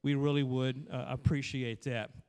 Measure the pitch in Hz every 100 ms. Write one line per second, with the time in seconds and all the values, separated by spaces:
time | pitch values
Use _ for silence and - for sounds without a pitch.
0 | 143 139 143 143 135 127 131 131 151 127
1 | 123 127 - 147 131 135 123 110 143 120
2 | 107 -